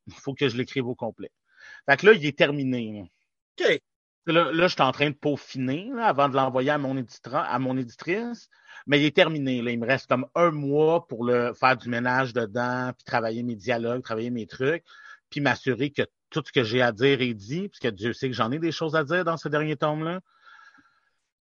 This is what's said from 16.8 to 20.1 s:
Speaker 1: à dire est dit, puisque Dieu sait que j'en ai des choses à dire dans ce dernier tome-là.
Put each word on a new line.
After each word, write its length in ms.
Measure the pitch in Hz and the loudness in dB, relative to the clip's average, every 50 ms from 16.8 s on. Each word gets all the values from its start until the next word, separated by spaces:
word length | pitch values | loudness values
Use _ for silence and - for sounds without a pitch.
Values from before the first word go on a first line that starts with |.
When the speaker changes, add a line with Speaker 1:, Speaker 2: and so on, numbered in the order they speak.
Speaker 1:
à 120 | 123 120 113 | 2 2 2
dire 280 | 101 127 139 139 117 | 2 2 4 4 4
est 120 | 131 123 117 | 0 -2 -4
dit, 340 | 104 95 104 139 175 196 | -6 -8 -8 -6 -6 -6
puisque 260 | 196 - - - 123 101 | -8 -8 -6 -4 -4 -4
Dieu 200 | 92 101 120 113 | -4 -4 -6 -4
sait 160 | - - 131 | -4 -4 -4
que 60 | 123 | -2
j'en 160 | 104 117 113 131 | 0 0 0 0
ai 60 | 160 | -2
des 120 | 160 165 | -2 -2
choses 240 | 143 - 165 160 147 | -2 -2 -4 -2 0
à 80 | 160 151 | 0 0
dire 220 | 131 170 180 180 | 0 0 0 0
dans 120 | 165 165 | 0 -2
ce 120 | 151 - 156 | -4 -4 -2
dernier 260 | 143 151 156 156 156 | -2 -2 -2 -2 -2
tome-là. 460 | 143 - 151 151 151 156 165 | -2 -2 -2 -2 -2 -4 -6